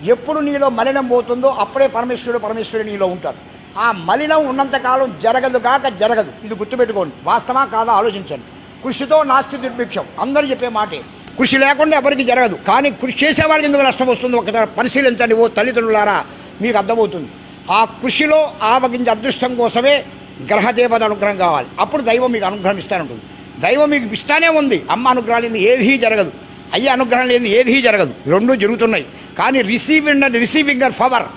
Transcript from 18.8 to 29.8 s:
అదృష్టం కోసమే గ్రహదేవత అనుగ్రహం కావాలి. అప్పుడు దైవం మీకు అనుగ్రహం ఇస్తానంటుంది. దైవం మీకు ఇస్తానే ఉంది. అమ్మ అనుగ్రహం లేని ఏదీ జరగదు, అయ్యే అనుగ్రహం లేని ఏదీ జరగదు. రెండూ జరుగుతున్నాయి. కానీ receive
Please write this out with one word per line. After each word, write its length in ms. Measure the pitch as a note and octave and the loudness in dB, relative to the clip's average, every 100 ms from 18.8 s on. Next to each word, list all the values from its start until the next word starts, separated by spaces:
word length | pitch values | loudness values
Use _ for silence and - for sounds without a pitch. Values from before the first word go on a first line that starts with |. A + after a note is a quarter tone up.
| B3+ A#3+ A#3+ A3 | 2 -2 -2 0
అదృష్టం 360 | B3 - B3 B3 | -2 -2 -4 -2
కోసమే 320 | A#3 A#3 C4 C#4+ - - - - C3 | -2 2 2 2 0 -16 -20 -16 -2
గ్రహదేవత 500 | G3+ G3+ A3 B3 A3+ A3 | 0 2 2 2 2 0
అనుగ్రహం 280 | G#3 G3+ G3 | 0 -2 0
కావాలి. 240 | F3+ D3 A#2+ - | 0 0 -4 -4
అప్పుడు 180 | F#3+ D4+ A#3+ | -2 -2 0
దైవం 220 | A#3 B3+ A#3 | 0 0 -2
మీకు 100 | F#3+ | -4
అనుగ్రహం 280 | G#3 F#3 G3 | -2 -4 -4
ఇస్తానంటుంది. 400 | - F#3+ D3 A#2 - - - - D#3+ | -4 -6 -6 -10 -16 -20 -18 -6 0
దైవం 220 | C4 D4 | 2 2
మీకు 200 | D4 A3+ G#3+ | 0 -2 -6
ఇస్తానే 320 | - D4+ E4 D#4 | -2 2 2 2
ఉంది. 160 | C#4+ A3 - | 2 -2 -2
అమ్మ 120 | E3+ B3+ | -2 0
అనుగ్రహం 280 | B3+ A3 A#3 A#3 | 0 0 -2 -2
లేని 140 | A3 F#3+ | 0 2
ఏదీ 220 | B3+ A3 C4+ A3+ | 4 4 2 2
జరగదు, 260 | G#3+ F3 - - - - E3+ | 2 0 -4 -20 -20 -6 -2
అయ్యే 140 | C4 B3+ | 0 0
అనుగ్రహం 320 | B3+ B3 B3+ | 2 0 2
లేని 180 | B3 A#3+ G#3+ | 0 2 2
ఏదీ 160 | B3+ C4 A#3+ | 4 4 4
జరగదు. 260 | G#3 D#3+ - C3+ | 2 0 -2 0
రెండూ 200 | F3 A#3 C4 | 2 2 2
జరుగుతున్నాయి. 420 | G3+ A#3 A#3 G#3 C#3 - - - | 2 0 0 0 -4 -16 -18 -2
కానీ 200 | G3 C4+ G3+ | 0 2 0
receive 380 | A3+ | -2